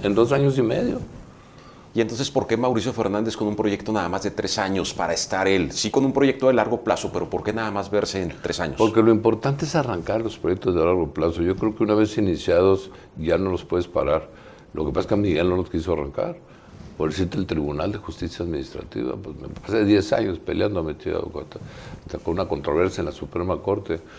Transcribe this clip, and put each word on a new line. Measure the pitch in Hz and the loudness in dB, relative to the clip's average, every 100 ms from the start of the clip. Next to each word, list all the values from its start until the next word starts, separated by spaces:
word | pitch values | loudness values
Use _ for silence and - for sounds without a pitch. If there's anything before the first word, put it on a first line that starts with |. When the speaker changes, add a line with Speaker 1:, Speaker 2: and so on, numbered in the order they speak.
Speaker 1:
en | 101 | 0
dos | 101 120 | 4 4
años | 139 143 131 | 4 4 4
y | |
medio? | 113 - 247 247 - - - - - - - - - | 2 2 0 -2 -6 -14 -18 -20 -20 -20 -20 -20 -8
Speaker 2:
Y | 110 | 0
entonces, | 110 113 139 | 0 0 -2
¿por | 135 101 | 0 0
qué | 113 | 2
Mauricio | 127 113 104 | 2 2 0
Fernández | 113 104 101 110 107 | -2 0 0 -2 -2
con | 107 | -2
un | 104 | 0
proyecto | 110 98 101 | 0 0 -2
nada | 107 87 | -2 0
más | 92 | -2
de | 98 | -4
tres | - 98 - | -4 -4 -2
años | 95 95 82 | 0 0 -2
para | - 85 | -2 -2
estar | 85 - 95 98 | -2 -2 0 4
él? | 95 78 | 4 2
Sí, | - 107 | -2 0
con | 139 | 2
un | 135 | 2
proyecto | 131 139 - 131 | 4 4 4 4
de | |
largo | 123 107 117 | 4 4 0
plazo, | - 85 104 | 0 0 0
pero | 92 85 | -4 -4
¿por | 87 | -4
qué | 104 | -2
nada | 107 110 | -4 -2
más | 101 98 | -4 0
verse | 104 101 98 | 0 0 -2
en | 87 - | -4 -4
tres | - 80 | -6 -4
años? | 85 69 | -4 2
Speaker 1:
Porque | 113 110 | 4 6
lo | 110 | 6
importante | 110 113 113 139 139 160 | 6 4 2 0 -2 0
es | 170 | 0
arrancar | 127 92 82 107 | 0 -2 -2 -2
los | 113 - | -2 -4
proyectos | 85 95 - | -2 0 2
de | 87 | 2
largo | 82 92 78 | 4 4 0
plazo. | 69 82 85 | 0 0 2
Yo | 85 95 | 0 2
creo | 110 107 | 0 0
que | |
una | 107 | 2
vez | 107 107 120 | 4 4 2
iniciados | 101 80 - 85 95 95 - - - - | 0 0 2 4 6 4 0 -18 -18 -8
ya | 80 85 | 0 2
no | 95 | 2
los | 90 | -2
puedes | - 87 85 | -2 -2 0
parar. | - 69 78 - - - - - | -2 0 0 -2 -18 -20 -20 -14
Lo | 78 | -6
que | 76 | -2
pasa | 67 | -2
es | 92 | 0
que | 104 | 2
Miguel | 104 78 90 | 2 2 2
no | 90 | 0
los | 87 | 0
quiso | 82 80 | -4 -2
arrancar. | 82 71 73 - 170 - - - - - - | -2 -2 -4 -4 -6 -14 -20 -20 -20 -16 -4
Por | - | -2
decirte, | 85 90 - | 0 -2 -2
el | 92 | -4
Tribunal | 82 73 73 90 | -2 -2 -2 -4
de | 104 | -4
Justicia | 92 82 87 - | -10 -8 -8 -6
Administrativa, | 87 76 65 - - - 62 - | -6 -6 -6 -12 -10 -6 -6 -6
pues | 95 69 | -10 -12
me | 69 | -12
pasé | 71 - 110 | -12 -4 2
diez | 104 104 95 | 4 4 4
años | - 104 85 | 0 0 -4
peleando, | - 82 104 98 | -4 -2 0 -2
metido | 80 73 - 82 | -4 -6 -4 -4
con, | - 73 73 - - - - - - - | -4 -8 -12 -14 -16 -16 -16 -16 -10 -8
con | - | -4
una | 85 92 | -2 -2
controversia | 78 71 76 92 - | -2 0 2 2 0
en | 78 | -6
la | |
Suprema | 73 73 87 90 80 | -6 -8 -6 -4 -4
Corte. | - 101 101 80 - | -2 -2 -2 -8 -8